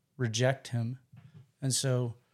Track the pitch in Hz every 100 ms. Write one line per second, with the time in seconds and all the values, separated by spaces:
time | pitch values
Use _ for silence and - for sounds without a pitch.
0 | _ - 120 110 127 131 - 120 117 127
1 | _ - - - - _ 135 123 135 123
2 | 120 104 _